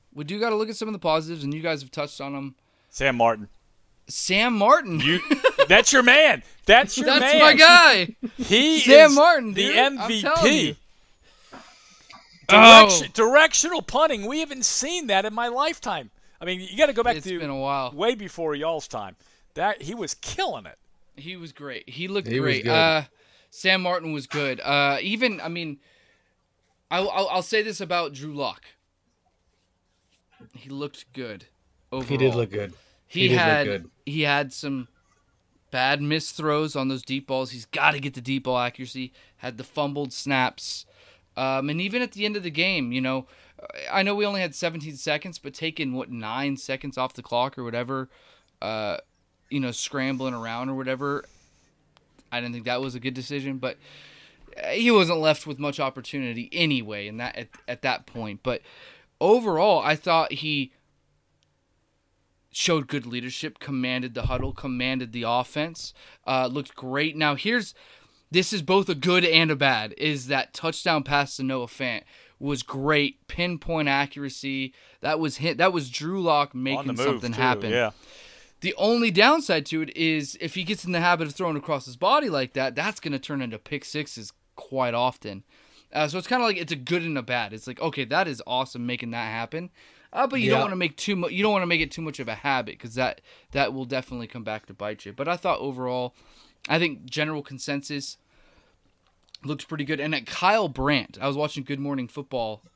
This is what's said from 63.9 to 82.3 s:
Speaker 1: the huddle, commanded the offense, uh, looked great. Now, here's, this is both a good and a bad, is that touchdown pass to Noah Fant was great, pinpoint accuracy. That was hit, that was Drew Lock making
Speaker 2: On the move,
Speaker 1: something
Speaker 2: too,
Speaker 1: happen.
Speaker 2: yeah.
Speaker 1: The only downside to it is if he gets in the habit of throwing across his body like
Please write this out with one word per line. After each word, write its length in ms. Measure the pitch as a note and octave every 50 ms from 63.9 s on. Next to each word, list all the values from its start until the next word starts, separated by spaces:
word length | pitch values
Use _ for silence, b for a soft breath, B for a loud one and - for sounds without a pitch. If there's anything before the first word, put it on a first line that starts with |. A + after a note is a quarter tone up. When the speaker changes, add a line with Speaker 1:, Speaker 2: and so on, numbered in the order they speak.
| B2+ B2+ B2+ B2+ A2+
Speaker 1:
the 80 | B2 A#2
huddle, 300 | - C3 B2 C3 C#3 C#3
commanded 600 | - - C#3 B2+ B2 B2+ C3 C3 B2+ B2+ A2+ A2
the 100 | A#2+ A#2
offense, 680 | A2+ A#2+ B2 B2 - - D#3 D3+ E3+ E3 - - - b b b b b b _
uh, 220 | - C3 C3 C3 B2
looked 240 | B2+ D3 C#3+ - -
great. 420 | - C3 B2+ C3 C#3+ D#3 D#3+ D3
Now, 180 | D#3 D#3 D3 C#3+
here's, 400 | C#3 - G#3 A#3+ B3 G3+ - b b b b b b b b b b b _
this 220 | D#3 F3+ F3+ - G#3+
is 100 | F#3+ D3
both 260 | D3+ F#3 G3 F#3+ G3
a 60 | F3
good 300 | C#3 B2+ F3+ F3+ F3+ F3
and 260 | E3+ D#3+ D#3+ E3 D#3
a 60 | D#3
bad, 380 | C3 C#3+ C3+ B2+ A2 G#2+ G#2+ -
is 300 | - C#3+ D#3 D3 C3+ B2 B2+
that 260 | C#3 C3 - - -
touchdown 480 | - - D#3+ D#3+ - - F3+ D#3+ D3+ C3
pass 320 | - D3 C#3+ C#3+ C3+ -
to 60 | - C3
Noah 240 | C3 C3+ B2+ A#2+
Fant 360 | A2+ - - C3+ B2 A2+ G#2 - b b b b b b _
was 220 | C3+ C#3+ C#3+ B2+ -
great, 640 | - - C3+ C3+ D3+ D3+ D3 C#3+ C3+ - _ _ -
pinpoint 600 | - - F3 F3 F3 D3 - - E3 D#3+ D3+ C#3+
accuracy. 840 | C#3 C#3 C#3+ C#3 - C#3+ C#3+ C3+ B2+ - - C#3 C3+ C3+ C3+ C3 b b b b b b
That 180 | - D3 D#3 E3
was 200 | D#3+ D3 - -
hit, 200 | D3 E3+ E3+ D3+
that 140 | E3+ F#3+ F3+
was 180 | E3+ C#3 B2
Drew 300 | B2 - D3 E3 F#3+ G3
Lock 340 | F3+ E3 D3+ D3 C#3+ C#3 -
making 240 | B2+ B2+ C3+ C#3 C#3
Speaker 2:
On 60 | C#3 C3+
the 40 | B2+
move, 120 | A#2+ B2+
Speaker 1:
something 260 | C#3+ C#3 A2+ A#2+ A#2+ A2+
Speaker 2:
too, 80 | A2+
Speaker 1:
happen. 300 | B2+ B2+ - G#2 G#2+ G#2+
Speaker 2:
yeah. 200 | A2 B2 A#2 G#2+ - b b b b b b b b b b b b _
Speaker 1:
The 140 | - F#3+ -
only 360 | - G3 G#3+ A#3 A#3+ A#3 A3+ E3+
downside 540 | F3+ G#3+ C4 D4+ E4 C#4 - F3+ D#3 C#3+
to 160 | - D#3+ D#3+ D#3
it 140 | - -
is 400 | - E3 D#3+ D#3+ D#3 C#3+ C#3 - -
if 140 | - D#3 -
he 80 | F#3+ F#3
gets 200 | E3+ G#3+ - -
in 60 | F3+ F3+
the 80 | E3+
habit 280 | E3+ F3 F3 D#3+ E3 D3
of 60 | C#3+
throwing 220 | - F#3 E3+ D#3
across 300 | D3 - - D3+ C3+ -
his 100 | C3 B2
body 320 | B2 F3+ G3+ C4+ D4+ D4
like 260 | A3+